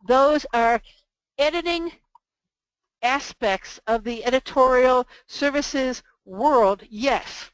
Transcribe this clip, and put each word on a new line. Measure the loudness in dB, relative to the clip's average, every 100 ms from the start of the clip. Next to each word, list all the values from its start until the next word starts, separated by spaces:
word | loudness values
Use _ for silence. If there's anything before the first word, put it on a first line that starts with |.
| 2
Those | 4 4 2 -2
are | 0 0 0 -6 _ _ _ _ _
editing | -2 -2 -4 -4 -6 -12 _ _ _ _ _ _ _ _ _ _
aspects | -2 -2 -6 -6 -2 -2 -6 -18 -4
of | -4 -4
the | -6
editorial | -2 -2 -2 2 4 6 4 2 0 -10 _
services | -4 -2 -2 -4 -4 -4 -6 _ _
world, | _ -2 2 4 4 2 -6
yes. | -6 -2 -2 -4 -16 -18